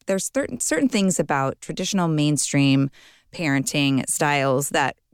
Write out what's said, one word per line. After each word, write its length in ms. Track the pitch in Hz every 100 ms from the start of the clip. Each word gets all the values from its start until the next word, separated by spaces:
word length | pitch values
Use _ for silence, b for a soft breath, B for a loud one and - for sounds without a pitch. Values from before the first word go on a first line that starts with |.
| -
there's 260 | 190 -
certain, 260 | 269 - -
certain 300 | - 320 269
things 300 | 214 190 175
about 400 | 151 143 135 -
traditional 460 | - 156 185 190 170
mainstream 800 | 151 147 147 - 143 139 135 143 b b b b
parenting 760 | - 156 139 135 151 139 135 -
styles 600 | - 151 143 135 131 139
that 260 | 156 135 - _